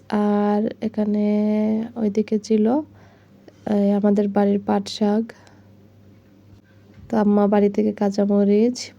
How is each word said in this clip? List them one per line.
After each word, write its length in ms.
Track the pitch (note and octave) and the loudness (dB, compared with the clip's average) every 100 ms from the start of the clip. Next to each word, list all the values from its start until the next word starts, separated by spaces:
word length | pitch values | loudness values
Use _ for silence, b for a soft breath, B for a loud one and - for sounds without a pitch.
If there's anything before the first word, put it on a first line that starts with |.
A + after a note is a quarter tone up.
| - | -6
আর 640 | G#3 G#3 G#3 G#3 G#3 A3 - | -2 0 0 0 0 -2 -4
এখানে 440 | A3 - G#3 G#3 G#3 G#3 G#3+ G#3+ G#3+ A3 A3+ A#3+ | -6 -4 -2 0 0 0 0 0 0 -2 -4 -4
ওইদিকে 420 | G#3+ G#3 G#3 G#3+ | -2 -2 -2 -4
ছিল, 420 | - A3 G#3+ C#4+ D#4 b b b b b - - - | 0 2 2 0 -4 b b b b b -20 -14 -4
এই, 220 | G#3 G3+ | 0 2
আমাদের 360 | G3+ G#3 G3+ G#3 | 2 2 2 0
বাড়ির 320 | G3+ G3+ G3+ G3+ | 0 0 0 -2
পাট 220 | G#3 G3+ | -4 -4
শাক। 440 | - G#3 G#3 A3+ - b b b - - - - - _ _ - - _ - - - - | -4 -2 -2 -4 -12 b b b -20 -20 -20 -20 -20 _ _ -20 -20 _ -20 -20 -20 -4
তো 80 | A3 | 0
আম্মা 300 | G#3 G3+ G3+ | 2 2 4
বাড়ি 220 | G#3 G3+ | 2 2
থেকে 240 | G3+ G#3+ | 0 -2
কাঁচামরিচ, 960 | G#3 G3+ G3+ G3+ G3+ G3+ G#3 A#3+ B3 - | -2 -2 0 0 2 2 2 2 -2 -12